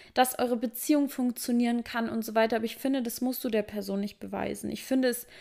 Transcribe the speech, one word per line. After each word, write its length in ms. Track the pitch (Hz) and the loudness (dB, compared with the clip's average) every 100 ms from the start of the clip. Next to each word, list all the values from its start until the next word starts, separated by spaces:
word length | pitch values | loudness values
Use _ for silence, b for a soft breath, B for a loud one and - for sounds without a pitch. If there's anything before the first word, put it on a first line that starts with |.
| B - | B 2
dass 240 | 254 - | 2 2
eure 180 | 240 240 | 0 0
Beziehung 520 | 240 - - 294 277 | -2 -4 2 4 4
funktionieren 760 | - 247 233 - 240 240 240 | 0 -2 0 0 2 4 2
kann 260 | - 240 226 | -2 -4 -2
und 160 | 226 214 | -2 -2
so 80 | |
weiter. 220 | 220 226 226 | 2 4 2
Aber 100 | 220 | -2
ich 120 | - | -2
finde, 260 | 269 269 | 0 0
das 180 | 233 - | 0 -2
musst 220 | 247 254 | -2 -2
du 60 | 254 | 0
der 120 | 214 | 0
Person 380 | 214 208 196 196 | -2 -4 -4 -2
nicht 200 | 202 - | -4 -6
beweisen. 520 | 196 196 - 202 214 | -8 -4 -4 -4 -6
Ich 120 | 220 | -8
finde 260 | - 262 254 | 0 2 2
es 180 | 233 - B | 0 -8 B